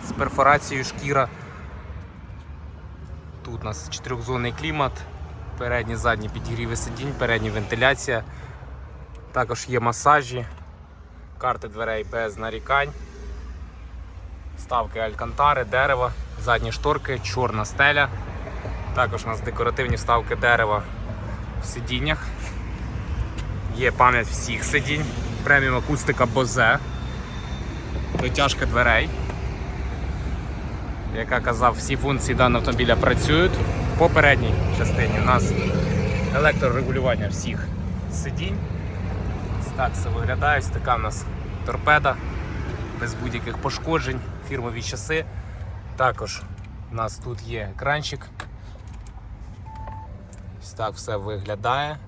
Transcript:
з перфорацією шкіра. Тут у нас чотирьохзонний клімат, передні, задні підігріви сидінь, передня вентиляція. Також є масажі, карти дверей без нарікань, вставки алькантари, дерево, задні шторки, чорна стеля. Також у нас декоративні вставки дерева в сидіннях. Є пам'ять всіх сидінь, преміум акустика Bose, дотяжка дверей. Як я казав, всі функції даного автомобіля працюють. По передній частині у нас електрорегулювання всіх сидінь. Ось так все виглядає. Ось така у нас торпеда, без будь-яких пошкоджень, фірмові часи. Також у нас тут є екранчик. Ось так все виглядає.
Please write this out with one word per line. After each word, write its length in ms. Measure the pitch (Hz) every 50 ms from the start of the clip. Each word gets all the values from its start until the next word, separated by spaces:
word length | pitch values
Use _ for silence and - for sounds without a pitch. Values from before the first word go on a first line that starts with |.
| - -
з 40 | -
перфорацією 720 | - 139 127 127 - 135 135 147 143 - - 139 131 131
шкіра. 440 | - - - - 139 143 143 131 - - - - - - - - - - - - - - - - - - - - - - - - - - - - - - - - - - - - - - - - - - - -
Тут 180 | - 120 113 -
у 20 |
нас 260 | 107 107 - - -
чотирьохзонний 640 | - - - - 131 120 113 113 127 127 120 120 120 -
клімат, 320 | 147 160 156 151 139 127 - - - - - - - - - - - - - -
передні, 380 | 123 120 120 123 117 110 117
задні 320 | 110 107 120 113 107 104 104
підігріви 480 | - - - - 117 110 117 117 117
сидінь, 360 | 110 - 117 120 117 131 143 135 -
передня 320 | 131 120 117 110 107 110
вентиляція. 760 | 104 110 104 - 120 113 123 131 139 - - - 127 113 113 - - - - - - - - - - - - - - - - - - - - - -
Також 340 | - - - 120 113 - -
є 120 | 123 123
масажі, 640 | 117 117 117 - - 143 147 147 139 120 127 127 120 - - - - - - - - - - - - - - - - - - -
карти 300 | - 127 120 - - 113
дверей 380 | 104 113 113 113 110 110 107 - -
без 240 | 117 117 110 101
нарікань, 520 | 107 110 113 110 113 - - 135 139 143 147 147 - - - - - - - - - - - - - - - - - - - - - - - - - - - - - - - -
вставки 420 | - - - 123 120 113 107 - 113
алькантари, 680 | 113 113 107 - 127 117 117 127 143 147 147 131 123
дерево, 460 | 104 113 127 135 143 139 123 123 120 113 - - - - -
задні 320 | - 120 117 113 113 117 107
шторки, 460 | - - 147 151 - - - 135 120
чорна 460 | 98 95 - - 127 117 110 107 107
стеля. 440 | 107 - - 139 143 147 143 143 131 - - - - - - - - - - - - - - - - -
Також 300 | - 127 113 98 92 -
у 40 | -
нас 120 | 113 110
декоративні 560 | 104 117 - - 117 120 113 - 131 120 120
вставки 400 | 110 - - 120 117 113 - 123
дерева 460 | 104 113 120 120 113 113 107 104 104 - - - - - - - - - - - - - - - - -
в 20 |
сидіннях. 640 | - - 123 120 120 127 123 135 151 156 156 - - - - - - - - - - - - - - - - - - - - - - - - - - - - - - -
Є 140 | 113 131 120
пам'ять 360 | 113 - 131 123 123 120 113
всіх 380 | - - - - - 113 - -
сидінь, 400 | - - 147 135 139 147 151 156 - - - - - - - -
преміум 320 | 139 143 139 135 135 127
акустика 480 | 123 117 - 151 131 - - 135 - 127
Bose, 540 | 120 113 131 131 120 104 127 117 110 127 135 - - - - - - - - - - - - - - - - - - - - - - - - - - - -
дотяжка 460 | - 127 117 - 143 151 - - 131
дверей. 420 | 123 117 120 123 120 113 110 139 165 - - - - - - - - - - - - - - - - - - - - - - - - - - - - - - - - - - - - - - - - -
Як 140 | 110 113 110
я 100 | 127 123
казав, 340 | 113 123 120 113 123 123 113
всі 220 | - - - 135
функції 380 | 131 - 139 139 123 - - 127
даного 260 | 117 127 123 120 120
автомобіля 360 | 107 131 120 110 123 120 117
працюють. 560 | 110 - 123 123 117 - - 151 160 175 185 - - - - - - - - - -
По 100 | 160 165
передній 460 | - 160 147 143 139 127 127 135 - - - - - -
частині 420 | 117 - - 127 120 107 104 110 -
у 20 |
нас 280 | 123 127 120 - - - - - - - - - - - - - - - - - - -
електрорегулювання 920 | 131 147 156 147 - 143 127 120 131 131 120 135 135 131 127 117 110 - -
всіх 380 | - - - - - - - - - - - - - - - - -
сидінь. 440 | - - 143 135 - 160 190 196 202 - - - - - - - - - - - - - - - - - - - -
Ось 120 | - - -
так 160 | - 127 131 -
все 160 | - - 123
виглядає. 500 | 120 - - - 131 127 143 147 151 139
Ось 80 | -
така 300 | - - 117 - 131 123
у 20 | 113
нас 260 | 110 107 107 - - - - - - - - - -
торпеда, 500 | - 120 - - - 151 151 143 139 127 - - - - - - - - - - - - - - - - -
без 140 | 120 117 113
будь-яких 440 | - 120 123 113 120 - 120 110 -
пошкоджень, 600 | - 139 131 - - 160 165 160 131 127 131 127 - - - - - -
фірмові 340 | 139 127 117 120 113 117 113
часи. 420 | - 131 123 - - 160 160 151 - - - - - - - - - - - - - -
Також 460 | - 131 127 113 - 110 101 - - - - - - - - - - - - -
у 20 |
нас 240 | 113 113 107 - -
тут 240 | - 123 120 101 -
є 280 | 110 117 113 107 98 95
екранчик. 500 | - 127 135 147 151 147 - - 135 - - - - - - - - - - - - - - - - - - - - - - - - - - - - - 855 - - - - - - 880 - - - - - - - - - - -
Ось 120 | - - -
так 220 | - 113 107 101
все 220 | - - - 113
виглядає. 840 | 104 95 104 107 101 95 101 104 101 110 120 123 139 147 147 151 147 -